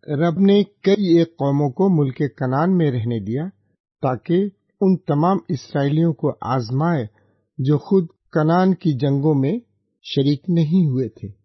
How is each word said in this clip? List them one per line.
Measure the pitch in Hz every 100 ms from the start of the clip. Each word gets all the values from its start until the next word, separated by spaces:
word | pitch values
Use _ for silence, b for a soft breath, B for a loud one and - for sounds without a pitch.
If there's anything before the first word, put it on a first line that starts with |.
| -
رب | 143 170 165
نے | 196 202
کئی | 202 _ 190 202 190 170
ایک | 165
قوموں | _ 139 143 147
کو | 127 196
ملک | 170 139 127 143 -
کنعان | 131 135 175 185
میں | 156
رہنے | 123 113 117
دیا | 98 123 175 _ _ _ _ _
تاکہ | 135 127 - 170 202 _ _ _
ان | 196 180
تمام | - 147 170 196 -
اسرائیلیوں | 131 - 147 139 156 165
کو | 156 147 -
آزمائے | - 131 113 131 165 160 107 _ _ _ _ -
جو | 135 147
خود | - 196 165 _ _
کنعان | 165 156 175 190
کی | 180 170
جنگوں | 131 139 139 151
میں | 143 135 226 _ _ _ _
شریک | - - 139 147 -
نہیں | 170 156 185 160
ہوئے | 127 117
تھے۔ | - 98 -